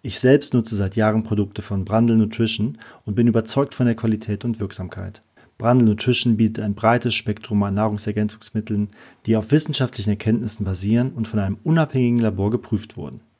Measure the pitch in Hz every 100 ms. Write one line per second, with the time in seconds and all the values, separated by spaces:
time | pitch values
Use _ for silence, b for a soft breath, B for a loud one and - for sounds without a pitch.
0 | - - 127 139 - 123 110 104 95 110
1 | 107 110 107 104 98 - - 98 92 113
2 | 117 113 107 - 110 - 110 147 B B
3 | - 101 117 113 110 135 139 - 123 113
4 | 113 107 107 101 120 110 98 - 92 -
5 | 95 - _ b b _ 117 127 113 104
6 | 127 120 123 110 110 - 104 98 - 120
7 | 120 - - 101 - 104 101 98 110 104
8 | - 104 107 - - 113 107 104 104 B
9 | B B - 110 160 151 156 143 127 -
10 | 104 101 110 110 107 - 95 90 98 117
11 | 127 123 107 107 95 101 156 165 151 131
12 | 120 120 110 98 101 113 - 101 - -
13 | 73 - _